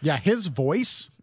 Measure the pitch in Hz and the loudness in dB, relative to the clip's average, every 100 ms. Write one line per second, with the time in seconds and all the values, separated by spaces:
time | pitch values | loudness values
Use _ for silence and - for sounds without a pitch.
0 | 151 139 180 233 190 131 135 190 254 - | -2 0 2 2 0 -2 0 0 0 -4
1 | - _ | -6 _